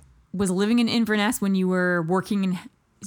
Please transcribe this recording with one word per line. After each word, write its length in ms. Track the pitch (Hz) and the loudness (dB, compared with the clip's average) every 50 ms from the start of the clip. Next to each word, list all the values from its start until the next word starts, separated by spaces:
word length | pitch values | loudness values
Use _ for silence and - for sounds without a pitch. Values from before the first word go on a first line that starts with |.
| - - - _ _ _ | -20 -20 -20 _ _ _
was 180 | - 180 202 180 | -4 -2 -2 0
living 280 | 185 185 202 214 240 240 | 0 0 2 2 2 2
in 100 | 240 220 | 2 2
Inverness 520 | - 233 226 208 214 208 202 214 254 - | 0 0 0 0 0 0 0 0 0 0
when 140 | 202 196 196 | 0 0 0
you 140 | 190 185 180 | 2 2 2
were 340 | 185 185 180 180 180 175 | 2 2 2 2 0 0
working 420 | 165 156 185 190 175 - 214 196 196 | 0 0 0 -2 0 -2 -2 -2 0
in, 140 | 190 180 180 - - _ _ _ _ _ - - | -2 -2 -4 -8 -14 _ _ _ _ _ -12 -4